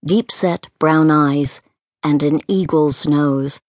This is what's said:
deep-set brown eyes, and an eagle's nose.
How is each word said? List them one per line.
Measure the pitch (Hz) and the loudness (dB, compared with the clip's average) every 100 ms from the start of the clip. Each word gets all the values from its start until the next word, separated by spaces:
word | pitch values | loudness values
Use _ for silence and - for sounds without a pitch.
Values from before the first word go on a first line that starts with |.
deep-set | - 202 240 - 185 170 - _ | 0 -2 -2 -4 -2 -4 -8 _
brown | 156 156 156 | 2 4 4
eyes, | 151 147 143 135 - _ _ _ _ | 4 2 0 -4 -8 _ _ _ _
and | 151 147 | -2 0
an | 147 151 - | 0 -2 -2
eagle's | 190 175 160 151 135 156 | -2 0 0 0 -2 0
nose. | 147 147 135 139 - | 0 2 0 -4 -8